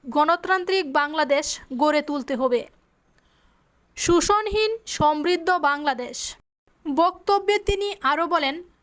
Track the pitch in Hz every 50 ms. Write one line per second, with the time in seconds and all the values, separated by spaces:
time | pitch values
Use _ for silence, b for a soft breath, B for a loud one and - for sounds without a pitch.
0 | _ 269 226 294 302 311 339 349 - 370 381 381 359 359 381 381 349 277 262 302
1 | 285 294 311 311 302 262 277 285 311 - - - - _ 262 233 294 302 302 294
2 | 285 302 285 285 247 - 269 226 262 254 247 233 - - _ _ _ _ _ _
3 | _ _ _ _ _ _ _ _ _ _ _ _ _ _ _ _ _ _ _ -
4 | - - 339 349 - - 403 415 427 427 392 427 440 440 453 453 _ - - -
5 | 311 302 302 302 294 349 359 339 330 359 359 349 302 285 285 285 302 294 262 233
6 | 247 240 247 - - - - _ _ _ _ _ _ _ _ _ _ 311 269 294
7 | 339 359 349 359 - - 403 403 392 392 415 415 403 - 403 392 403 403 392 -
8 | - 262 294 302 339 320 349 320 294 269 285 339 359 _ _ _